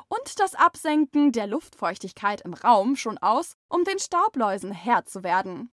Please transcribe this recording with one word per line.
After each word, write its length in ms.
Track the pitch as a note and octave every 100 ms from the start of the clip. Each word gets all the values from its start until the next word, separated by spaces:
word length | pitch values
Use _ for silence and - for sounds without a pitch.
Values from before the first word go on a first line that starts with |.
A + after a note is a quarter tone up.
| -
und 300 | G#4+ C#5 -
das 140 | F#4+
Absenken 760 | - E4+ - D#4+ D4+ D#4 D4 D4
der 160 | A#3 G3+
Luftfeuchtigkeit 960 | A#3+ - - F3+ F#3 F#3+ - G3+ G#3
im 120 | F3
Raum 440 | E3+ G#3+ A3+ G3+ C4+
schon 200 | A#3 A3
aus, 380 | F#3 A#3+ E4+ - _
um 160 | E4+ F4+
den 140 | F#4+
Staubläusen 760 | - F4 G#4 C#4+ G#3+ G3 F#3
Herr 320 | F3+ F#3 G#3+ -
zu 180 | G3
werden. 480 | F3+ F3+ G3 F3+ A#3+